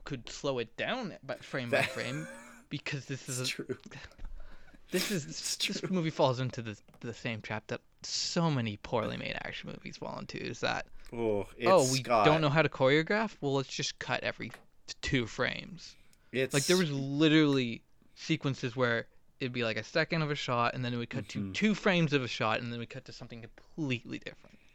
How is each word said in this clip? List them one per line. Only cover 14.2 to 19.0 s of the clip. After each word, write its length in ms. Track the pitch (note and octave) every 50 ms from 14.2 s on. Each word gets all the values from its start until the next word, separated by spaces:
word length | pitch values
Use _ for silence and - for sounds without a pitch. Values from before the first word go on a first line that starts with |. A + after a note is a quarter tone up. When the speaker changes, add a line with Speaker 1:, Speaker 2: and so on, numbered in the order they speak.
| A#2
Speaker 1:
every 260 | A2 - - A2+ A2+
t-, 60 | - - - - _ - - - - - -
two 240 | - - C3 A#2 G#2+
frames." 680 | - - B2 B2 - - - - F#3 E3 - - - - - - - _ _ _
Speaker 2:
It's 240 | - C3 C3 C3 -
Speaker 1:
Like, 100 | C#3+ C#3
there 100 | - F3+
was 160 | F#3 F#3 D3+
literally 920 | C#3+ C3+ C3+ C3+ C#3 C#3+ D#3+ D#3 D3+ D#3+ D#3 C#3+ C#3 C3+ B2+ A#2 A2 - - _ - - _ - -
sequences 600 | - - - E3 C#3+ - C#3+ C3 - - B2 A2+
where 300 | C3 B2+ A#2+ A#2 A2+